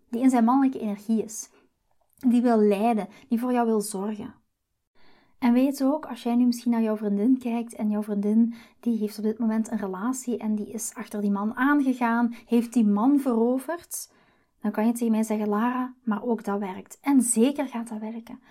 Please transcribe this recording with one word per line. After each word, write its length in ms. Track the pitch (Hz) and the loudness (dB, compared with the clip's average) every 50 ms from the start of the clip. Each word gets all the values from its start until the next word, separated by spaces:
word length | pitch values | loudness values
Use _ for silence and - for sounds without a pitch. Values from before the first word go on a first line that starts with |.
| _ - | _ -8
die 120 | 233 233 | -6 2
in 80 | 262 262 | 2 4
zijn 140 | 254 240 226 | 4 6 4
mannelijke 360 | 233 262 277 269 262 262 - | 4 4 4 4 2 0 -2
energie 440 | 226 208 202 202 - - 226 214 196 | -6 -6 -6 -6 -4 -2 -2 -2 -2
is, 260 | - - - - - _ _ _ _ _ _ _ _ _ _ _ _ _ | -4 -8 -12 -14 -14 _ _ _ _ _ _ _ _ _ _ _ _ _
die 260 | _ - 254 233 247 | _ 0 2 4 4
wil 160 | 233 247 233 220 | 4 4 4 6
leiden, 500 | 208 208 202 196 214 240 233 208 185 - - - - - | 6 4 4 4 2 2 2 0 -2 -6 -12 -18 -6 -4
die 120 | 233 226 | -4 -2
voor 120 | 247 254 | 0 0
jou 140 | 247 240 240 | 0 0 2
wil 160 | 226 226 214 | 2 0 0
zorgen. 540 | 208 - - 190 196 220 214 202 - - - _ _ _ _ _ _ _ _ _ _ _ _ - - - - _ _ _ _ - | -2 -4 -6 -6 -6 -6 -6 -8 -10 -16 -16 _ _ _ _ _ _ _ _ _ _ _ _ -20 -20 -20 -20 _ _ _ _ 0
En 160 | 262 240 240 | 2 4 4
weet 300 | 247 262 285 277 - 269 | 4 4 2 0 0 0
ook, 220 | 269 294 302 - | 0 0 0 -4
als 180 | - 247 - - | -8 -12 -8 -4
jij 120 | 240 240 | -2 2
nu 100 | 240 247 | 4 4
misschien 260 | 247 240 233 - 240 | 2 2 0 -2 -2
naar 100 | 233 226 | 0 0
jouw 160 | 226 220 214 214 | 0 0 -2 -2
vriendin 400 | 220 208 202 202 208 262 262 254 | -2 -2 0 2 4 2 2 2
kijkt 360 | - 240 233 233 233 233 - | 0 -4 -4 -4 -6 -8 -8
en 160 | - 214 208 | -6 -4 -2
jouw 140 | 208 208 214 | -2 -2 -2
vriendin 500 | 214 208 202 202 208 214 226 233 226 233 - - - _ _ | -2 -4 -2 0 2 4 4 4 2 0 -8 -18 -20 _ _
die 180 | - 240 233 208 | -4 -2 -2 -2
heeft 200 | 214 208 - 214 | -2 -4 -6 -4
op 60 | 208 | -4
dit 160 | 214 220 - | -4 -2 -2
moment 320 | 233 220 220 220 220 - | -2 -2 0 0 -2 -2
een 60 | 226 208 | -4 -6
relatie 600 | 208 190 185 185 202 247 262 - - 247 233 214 | -4 -4 -6 -4 -4 -4 -4 -4 -4 -6 -6 -4
en 180 | 214 214 214 | -2 -2 -2
die 160 | 208 202 - | -2 -4 -8
is 220 | - 220 - - - | -8 -10 -10 -10 -10
achter 280 | 254 214 - - 208 | -10 -12 -8 -6 -4
die 100 | 208 202 | -2 0
man 240 | 202 196 208 220 - | 0 0 -2 -4 -2
aangegaan, 800 | - 254 285 294 294 269 262 247 254 247 233 233 233 240 233 233 - - | 0 2 2 4 4 2 2 0 0 0 0 2 2 0 -2 -2 -6 -6
heeft 280 | - 233 240 226 233 - | 0 0 0 0 2 0
die 120 | 240 220 | 2 4
man 340 | 208 202 202 226 269 285 277 | 4 4 4 4 4 4 4
veroverd, 920 | 277 262 226 226 226 240 254 262 262 302 330 349 - - - - - - _ _ _ _ _ _ _ _ _ _ | 2 2 0 2 2 2 0 -2 -2 -6 -8 -8 -10 -12 -12 -12 -12 -14 _ _ _ _ _ _ _ _ _ _
dan 100 | - 208 | -6 -4
kan 140 | 208 220 214 | -2 0 0
je 60 | 233 | 0
tegen 200 | 233 233 240 233 | 0 0 0 0
mij 120 | 220 220 220 | 2 0 0
zeggen, 240 | 220 214 214 208 208 | 0 -2 -2 -2 -2
"Lara, 460 | 208 208 233 247 247 247 254 254 - _ - | 0 0 0 -2 -2 -4 -6 -6 -8 _ -6
maar 200 | 220 208 - 254 | -4 -4 -4 -2
ook 200 | 247 226 226 - | -2 -4 -2 -2
dat 160 | 208 202 202 | -4 -4 -4
werkt." 380 | 208 185 185 196 - - - - | -4 -8 -10 -12 -14 -16 -18 -8
En 200 | - 269 285 262 | -2 4 4 4
zeker 460 | 226 - - 220 233 285 285 - 277 262 | 4 4 2 2 2 2 2 -2 -4 -4
gaat 220 | - 226 233 - | -4 -8 -8 -8
dat 100 | 220 214 | -10 -10
werken. 400 | 214 220 226 226 226 - - - _ _ | -10 -10 -10 -12 -14 -16 -18 -20 _ _